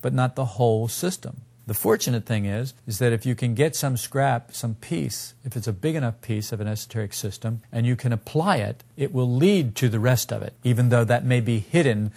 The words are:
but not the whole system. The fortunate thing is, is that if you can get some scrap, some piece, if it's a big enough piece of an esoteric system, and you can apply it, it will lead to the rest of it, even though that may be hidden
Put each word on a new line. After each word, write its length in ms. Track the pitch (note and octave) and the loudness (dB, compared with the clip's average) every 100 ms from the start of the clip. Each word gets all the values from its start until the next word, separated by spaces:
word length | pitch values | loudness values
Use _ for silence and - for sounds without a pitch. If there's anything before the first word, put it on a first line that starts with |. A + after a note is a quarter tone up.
but 100 | - | -2
not 220 | C3 B2+ C3 | 0 0 0
the 100 | C3 | -4
whole 420 | G#2+ A#2+ A2 A2+ | 2 2 2 0
system. 540 | - F3+ F3+ - - - _ - | -4 -4 -4 -10 -16 -20 _ -8
The 80 | |
fortunate 540 | G#2+ - A3+ - A#2+ - | -2 2 2 2 -2 0
thing 180 | A2 G2+ | -2 0
is, 300 | G2+ C3 - - | -2 -6 -10 -8
is 140 | G#2 | 0
that 120 | B2 | 2
if 140 | A#2 C3 | 2 0
you 80 | |
can 220 | A#2+ B2 A2+ | -2 0 2
get 200 | D3+ - | 0 0
some 220 | C#3+ B2 | -2 -2
scrap, 560 | - C#3 C#3 B2 - | -4 0 0 0 -4
some 220 | - A#2+ A2 | -8 -6 -6
piece, 580 | - E3+ C3+ - - - | -6 -4 -4 -6 -12 -12
if 140 | C3 A#2 | -10 -6
it's 100 | A2+ | -6
a 60 | |
big 220 | F#2+ D#3 D#3+ | -2 -2 0
enough 260 | B2 G#2+ | -2 -4
piece 300 | - G#2+ G#2+ | -4 -4 -4
of 100 | A2 | -6
an 60 | G#2+ | -4
esoteric 460 | G#2+ - A#2 G2+ | -6 -6 -6 -6
system, 500 | - G#2+ - A2+ A2+ - | -6 -8 -6 -6 -6 -6
and 160 | A#2 A#2+ | -2 0
you 80 | B2 | 0
can 180 | B2 | 0
apply 440 | A2+ - D3+ F3+ D#3 | -2 -2 -2 2 2
it, 260 | G#2 - - - | 0 -6 -12 -6
it 180 | C3+ | -2
will 160 | B2+ B2 | 0 0
lead 460 | B2 F3+ G3+ C3 G#2 | 4 4 4 2 0
to 120 | B2 | 0
the 100 | G#2+ | 2
rest 320 | A#2+ B2 - | 2 2 0
of 120 | A2 | -6
it, 100 | G2+ - | -8 -4
even 260 | B2 A#2+ B2 | 0 4 4
though 140 | A#2+ | 4
that 220 | A2 A#2+ B2+ | 4 2 2
may 140 | B2 | 2
be 180 | A#2 A2+ | 2 0
hidden 540 | G2+ E3 C#3+ G#2+ G#2 | 2 2 4 2 -2